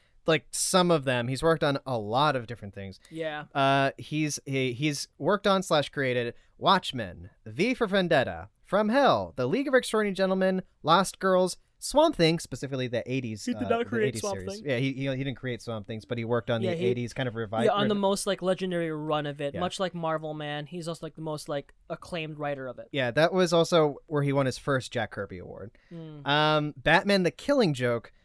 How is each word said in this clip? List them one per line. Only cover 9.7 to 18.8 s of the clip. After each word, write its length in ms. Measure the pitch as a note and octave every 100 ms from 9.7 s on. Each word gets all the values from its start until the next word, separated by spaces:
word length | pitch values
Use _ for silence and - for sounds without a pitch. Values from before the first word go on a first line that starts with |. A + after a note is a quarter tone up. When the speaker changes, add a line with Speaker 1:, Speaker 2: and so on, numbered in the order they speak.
Speaker 1:
Extraordinary 400 | B3+ B3 A3 G#3 F#3
Gentlemen, 480 | F#3+ F#3+ F#3+ F#3 - _
Lost 360 | C#3+ F3 F#3 -
Girls, 380 | F#3+ F#3 F#3 - _ _
Swamp 360 | - C4+ E4 -
Thing, 240 | D#3+ E3
specifically 480 | - B2+ C3+ C3+ B2+
the 160 | A#2 A#2+
eighties, 360 | C3 B2 G#2+ -
Speaker 2:
He 80 |
did 80 | A#3 A3+
Speaker 1:
uh, 40 |
Speaker 2:
not 80 | A#3
Speaker 1:
the 80 | A#3
Speaker 2:
create 220 | A3+ G#3
Speaker 1:
eighties 140 | G#3+
Speaker 2:
Swamp 180 | G#3 G3
Speaker 1:
series. 220 | F#3 G#3
Speaker 2:
Thing. 80 | C#3+
Speaker 1:
Yeah, 80 | A#2+
he, 160 | C3+
he, 140 | C3 C3+ C3
he 80 |
didn't 120 | C#3 A#2+
create 260 | C3 A#2
Swamp 240 | - A2 G2+
Things, 200 | A2 -
but 120 | A#2
he 80 | A2+
worked 240 | A#2+ -
on 140 | A#2
Speaker 2:
Yeah, 80 | A2+
Speaker 1:
the 60 | -
Speaker 2:
he, 80 | -
Speaker 1:
eighties 260 | B2 A#2
kind 160 | - B2+
of 60 | A#3
revi-, 300 | G#3+ A3 G#3+
Speaker 2:
yeah, 60 |
on 160 | G#3 G#3
the 60 |
Speaker 1:
revi- 60 | G3+
Speaker 2:
most, 260 | G3 G3+ G#3
like, 160 | F#3
legendary 500 | F3+ F#3 F#3+ F3